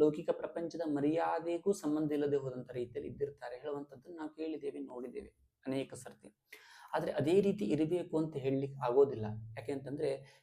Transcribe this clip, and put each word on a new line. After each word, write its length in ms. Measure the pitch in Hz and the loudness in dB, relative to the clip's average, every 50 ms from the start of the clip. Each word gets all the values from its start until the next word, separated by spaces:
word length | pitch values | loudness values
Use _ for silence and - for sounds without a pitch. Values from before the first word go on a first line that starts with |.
ಲೌಕಿಕ 300 | 151 151 147 - 165 - | 6 6 6 2 -2 -2
ಪ್ರಪಂಚದ 500 | 165 - - 147 - 165 170 160 160 160 165 | -2 -2 -2 -6 -4 -4 -6 -4 -4 -4 -2
ಮರ್ಯಾದೆಗೂ 840 | 156 143 139 143 151 160 165 165 165 170 170 160 170 170 170 170 196 202 | 0 0 2 2 2 2 2 2 2 0 0 0 -2 -2 0 2 0 0
ಸಂಬಂಧ 400 | - - 147 151 156 156 147 151 | 0 0 0 0 2 2 2 2
ಇಲ್ಲದೆ 240 | 147 147 143 143 | 2 2 2 2
ಹೋದಂತ 340 | 139 135 131 127 127 120 - | 2 0 -2 -6 -6 -8 -6
ರೀತಿಯಲ್ಲಿ 420 | 123 127 120 120 - 143 - 131 123 | -6 -6 -6 -4 -6 -8 -8 -8 -4
ಇದ್ದಿರ್ತಾರೆ 440 | 123 143 139 - - 123 120 123 | -4 -4 -4 -4 -8 -10 -10 -10
ಹೇಳುವಂಥದ್ದನ್ನು 600 | 123 - - 143 143 143 147 139 127 - 180 175 | -8 -6 -4 -4 -4 -6 -8 -12 -18 -16 -14 -10
ನಾವು 140 | 160 156 147 | -10 -10 -10
ಕೇಳಿದ್ದೇವೆ, 480 | - 156 160 160 156 143 143 139 139 143 | -8 -6 -6 -6 -6 -4 -6 -6 -6 -6
ನೋಡಿದ್ದೇವೆ 560 | 139 131 127 123 127 123 123 - - - _ _ _ _ _ _ - | -8 -8 -6 -6 -8 -6 -6 -8 -10 -12 _ _ _ _ _ _ -4
ಅನೇಕ 280 | 135 135 135 131 127 127 | -2 -2 -2 -2 -4 -6
ಸರ್ತಿ. 400 | 120 - - - - - - _ _ _ _ - - - - - - - - - | -12 -12 -14 -16 -16 -20 -20 _ _ _ _ -20 -20 -20 -20 -20 -20 -14 -4 -2
ಆದ್ರೆ 200 | 160 160 - - | -2 0 0 0
ಅದೇ 280 | 151 135 151 180 202 | 2 4 6 6 8
ರೀತಿ 240 | 190 202 196 208 208 | 8 6 2 2 2
ಇರಬೇಕು 540 | - 156 143 160 156 180 175 165 - - 156 | 2 2 2 4 2 2 0 0 0 0 0
ಅಂತ 180 | 160 156 156 | 0 0 -2
ಹೇಳಲಿಕ್ಕೆ 420 | 139 131 135 135 135 139 139 - - 135 | -2 0 2 2 2 0 -2 -4 -2 0
ಆಗೋದಿಲ್ಲ. 400 | 120 120 139 143 123 120 110 107 104 107 110 - - - 139 | 4 8 8 8 6 6 -2 -4 -4 -4 -6 -8 -10 -12 -10
ಯಾಕೆ 140 | - - 143 | -6 -6 -6
ಅಂತಂದ್ರೆ, 440 | 135 135 131 139 156 156 139 135 135 139 - - - | -6 -4 -6 -6 -2 -2 -2 -2 -2 -6 -14 -20 -20